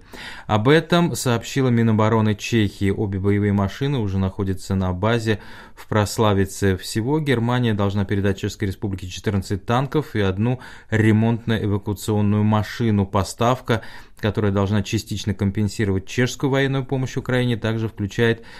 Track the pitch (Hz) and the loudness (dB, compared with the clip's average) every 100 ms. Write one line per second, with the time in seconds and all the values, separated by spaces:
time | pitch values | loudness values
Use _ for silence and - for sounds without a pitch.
0 | - - - - - 107 117 160 160 175 | -10 -18 -16 -10 -2 2 4 4 4 2
1 | 170 120 127 117 - 139 131 117 117 107 | 2 0 0 -2 -2 0 2 4 4 4
2 | 107 113 107 107 - 117 101 - 98 98 | 4 4 2 0 0 0 0 0 -2 0
3 | 107 98 98 101 104 101 98 - 139 139 | -2 -2 0 2 2 2 0 -2 -4 -2
4 | 104 95 95 - 95 92 - 95 92 90 | -2 0 0 -2 -4 -4 -2 0 0 0
5 | 107 117 113 101 - - - - - 107 | 0 0 0 -2 -4 -18 -20 -16 -2 0
6 | 101 - 110 98 95 - 98 92 - 113 | 0 2 2 4 0 0 0 0 -2 -4
7 | 113 156 147 117 113 123 120 101 101 101 | 0 0 2 0 2 2 2 2 0 0
8 | 98 101 98 95 107 - 98 92 107 92 | 0 0 0 0 -4 -4 -6 -4 -6 -6
9 | 90 92 110 98 - 98 - 120 139 156 | -8 -6 -2 -2 -2 -4 -2 -2 0 -2
10 | 139 110 98 92 117 127 - - - 110 | -2 0 0 0 -2 -2 -8 -18 -2 2
11 | 110 107 113 117 120 110 107 101 - 101 | 4 6 4 0 0 -2 0 -2 -2 -4
12 | - 104 104 104 107 107 104 - 117 104 | -2 0 2 2 4 2 0 -2 2 2
13 | 98 104 92 - 120 127 - 113 - - | 2 0 0 0 0 0 0 -2 -2 -16
14 | - - 110 101 104 98 98 104 98 110 | -18 -4 -2 0 2 2 2 0 0 -4
15 | - 104 - 98 98 98 101 - 101 95 | -4 -6 -4 0 0 0 -2 -2 -2 -2
16 | - - 123 - 143 135 139 135 123 135 | -2 -2 -2 -2 0 0 0 -2 -2 -4
17 | 131 139 - 127 123 113 113 113 110 - | -4 -4 -2 0 0 0 -2 -2 -4 -4
18 | 101 - 117 117 - | -4 0 0 0 -6